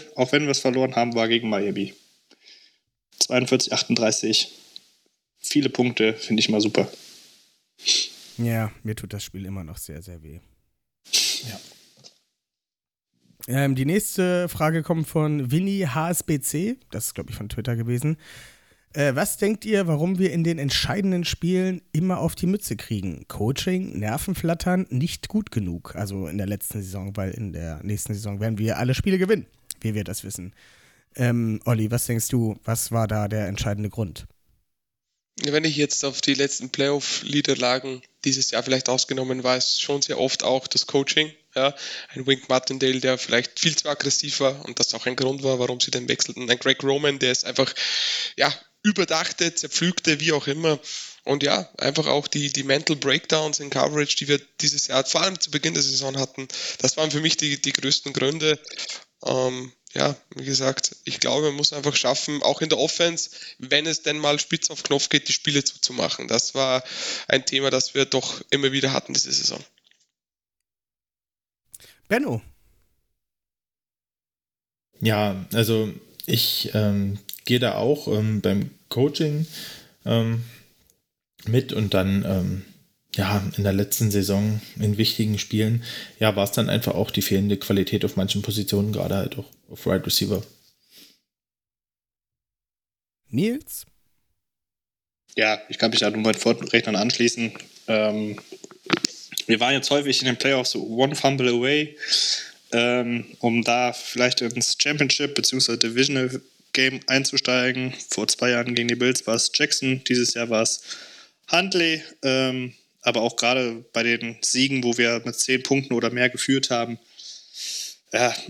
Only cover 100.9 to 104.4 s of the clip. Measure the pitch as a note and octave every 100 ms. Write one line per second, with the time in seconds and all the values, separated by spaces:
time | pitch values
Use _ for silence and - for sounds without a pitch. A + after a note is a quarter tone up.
100.9 | A2+ C#3 D3+ C3+ C3+ B2 A#2+ C3 D3+ D3+
101.9 | - - - - - - - _ A#2 A#2+
102.9 | B2 A#2+ A#2 G#2 - A#2+ A#2 A2+ A#2+ B2
103.9 | - - A#2+ B2 -